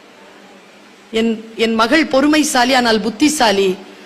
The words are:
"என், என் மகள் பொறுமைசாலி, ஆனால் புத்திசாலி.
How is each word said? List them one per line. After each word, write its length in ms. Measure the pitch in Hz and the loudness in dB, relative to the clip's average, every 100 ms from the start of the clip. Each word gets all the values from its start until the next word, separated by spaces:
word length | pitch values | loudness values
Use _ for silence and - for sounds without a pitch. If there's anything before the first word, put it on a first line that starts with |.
| - - - - - - - - - - - | -20 -20 -20 -20 -20 -20 -20 -20 -20 -20 -8
"என், 420 | 220 226 214 - - | -2 -2 -4 -8 -4
என் 180 | 226 | -2
மகள் 320 | 226 233 320 302 | 0 2 0 0
பொறுமைசாலி, 680 | 262 294 311 - 254 247 254 | 0 2 2 0 0 2 2
ஆனால் 240 | 240 220 | 0 0
புத்திசாலி. 800 | 214 220 302 294 226 196 196 185 - - | -2 0 0 2 0 2 0 -2 -10 -20